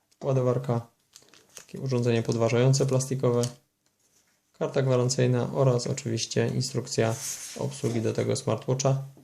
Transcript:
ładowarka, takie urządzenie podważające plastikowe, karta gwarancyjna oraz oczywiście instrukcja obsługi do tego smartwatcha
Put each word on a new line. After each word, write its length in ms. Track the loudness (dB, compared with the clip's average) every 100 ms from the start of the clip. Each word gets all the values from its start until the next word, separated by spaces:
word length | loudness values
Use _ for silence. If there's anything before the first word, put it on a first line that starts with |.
| _ -8
ładowarka, 640 | 0 2 2 0 0 -2 -4 _ _ -20 _ -20 _ -20
takie 240 | -16 -8
urządzenie 440 | -2 0 2 2
podważające 600 | 0 0 2 4 4 4 2
plastikowe, 560 | 0 0 -2 0 0 -2 -6 _ _ _ _ _ _ _ _ _ -8
karta 220 | -4 0
gwarancyjna 720 | 2 2 2 2 2 2 0
oraz 340 | 2 2 2 0
oczywiście 600 | -6 -4 -4 -2 0 0
instrukcja 680 | 0 -4 -4 -4 0 0 0 -6 -10 -10 -8
obsługi 420 | -8 -4 -4 -2
do 120 | -2
tego 220 | -2 -2 -2
smartwatcha 720 | -2 -2 -2 0 2 0 -4 -16